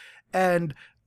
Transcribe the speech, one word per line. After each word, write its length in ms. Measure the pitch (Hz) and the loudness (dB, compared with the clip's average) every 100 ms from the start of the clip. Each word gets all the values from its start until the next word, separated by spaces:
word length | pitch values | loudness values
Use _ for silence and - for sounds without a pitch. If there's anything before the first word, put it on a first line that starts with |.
| - - _ | -20 -20 _
And 400 | 185 185 175 170 - - _ | 0 2 2 -2 -8 -18 _